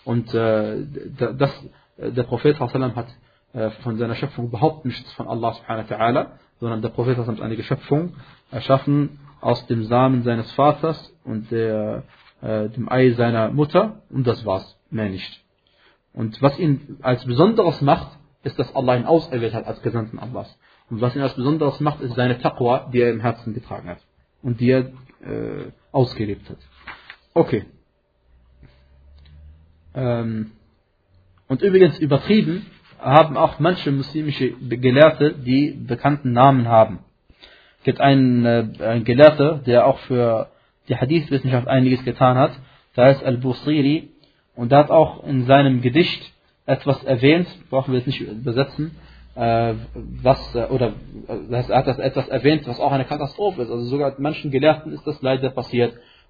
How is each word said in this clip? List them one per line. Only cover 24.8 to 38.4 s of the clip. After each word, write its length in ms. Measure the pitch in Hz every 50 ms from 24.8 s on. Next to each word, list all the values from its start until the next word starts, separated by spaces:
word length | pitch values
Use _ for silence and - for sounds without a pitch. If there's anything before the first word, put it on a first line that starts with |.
| 127 131 - - - - _ _ - - 107 113 113 113 107 - - - - _ _ _
ausgelebt 580 | - 143 127 - - - 110 104 101 - - -
hat. 80 | - - - _ _ _ _ - - - _ - - - _ _ _
Okay. 320 | 160 165 - 131 107 92 - _ _ _ _ _ _ _ _ _ _ _ _ _ _ _ _ _ _ 62 - _ _ _ _ _ _ _ _ _ - - - - - - - - _ _ _ _ _ _ _ _
Ähm, 580 | 135 131 123 120 117 117 113 113 110 107 - - _ _ _ _ _ _ _ _ _ _ _ _ _ _ _ _ _ _ _
und 140 | 135 -
übrigens 380 | 208 202 185 190 185 160 - -
übertrieben 680 | 160 139 147 135 - - 208 220 175 156 170 196 202 - - _ _ _ _ _
haben 380 | - 127 135 156 160 151 135 120
auch 220 | 160 151 - -
manche 320 | 147 175 185 180 - 147
muslimische 600 | 139 135 135 - - 156 151 151 139 - 135 120
Gelehrte, 840 | - - 139 123 120 123 123 131 123 147 151 160 - - 143 151 -
die 380 | 147 123 123 131 135 147 147
bekannten 640 | - - 117 123 - 120 - 139 147 143 - 127 120
Namen 340 | 120 131 139 135 127 120 117
haben. 320 | 117 110 110 110 95 - - _ _ _ _ _ _ _ - - - _ _ _ _ _
Es 40 | _
gibt 180 | 131 123 -
einen, 440 | - 139 139 135 131 127 123 120